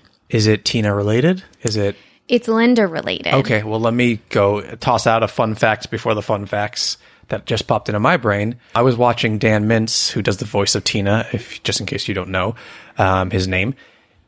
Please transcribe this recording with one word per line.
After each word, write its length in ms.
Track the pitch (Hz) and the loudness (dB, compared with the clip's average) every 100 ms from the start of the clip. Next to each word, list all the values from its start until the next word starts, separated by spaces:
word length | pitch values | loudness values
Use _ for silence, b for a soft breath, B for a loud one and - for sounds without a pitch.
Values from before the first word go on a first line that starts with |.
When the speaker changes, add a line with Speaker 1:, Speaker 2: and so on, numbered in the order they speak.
| _ _ - | _ _ -4
Speaker 1:
Is 180 | 113 107 | 0 2
it 180 | 107 | 2
Tina 300 | - 120 104 | 0 -2 0
related? 480 | 101 104 113 160 185 - _ | 0 0 2 2 0 -6 _
Is 140 | 120 104 | -4 -2
it? 200 | 101 - b b - | -2 -4 b b -2
Speaker 2:
It's 200 | 240 220 | 0 2
Linda 380 | 226 233 233 190 | 2 4 4 2
related. 480 | 160 - 90 - | -2 -6 -4 0
Speaker 1:
Okay, 280 | 139 - 110 | 0 2 0
well, 180 | 107 110 | 0 -2
let 120 | 113 | 0
me 280 | 120 123 110 - | 2 2 0 -2
go 320 | 110 101 104 - 113 | 2 2 2 -4 -4
toss 300 | 139 117 117 | 0 2 2
out 160 | 113 | 2
a 60 | 107 | 0
fun 260 | - 113 | 0 -2
fact 360 | 107 110 107 - | 0 0 0 -4
before 240 | 110 120 | -6 -2
the 80 | 107 | -2
fun 240 | - 101 101 | -2 -4 -2
facts 500 | 104 104 - - - b b - | -4 -4 -4 -6 -8 b b -10
that 180 | 110 - | -8 -4
just 200 | 113 - | -4 0
popped 220 | 113 - | -2 -2
into 100 | 104 | 0
my 160 | 127 175 | 2 2
brain. 400 | 113 101 110 123 b | 0 0 -2 -6 b
I 80 | 117 | 2
was 140 | 131 120 | 2 4
watching 420 | 123 117 113 107 | 2 2 0 0
Dan 280 | 113 107 107 | 2 2 2
Mintz, 440 | 113 110 - - | 2 0 -2 -2
who 100 | 113 | -2
does 140 | 101 101 | -2 -2
the 60 | |
voice 300 | 104 104 101 | -2 -2 0
of 100 | 101 | -2
Tina, 420 | - 107 98 110 - | -2 -2 0 0 -2
if 300 | 107 - - | -6 -8 -10
just 180 | - - | -6 -4
in 40 | 101 | -4
case 220 | - - | -6 -4
you 60 | |
don't 160 | 95 90 | -6 -2
know, 240 | 92 98 113 B B B - | -2 -2 -4 B B B 0
um, 340 | 95 95 92 | 2 2 0
his 180 | 95 92 | -2 0
name. 260 | 92 107 - b b b b | 0 -2 -6 b b b b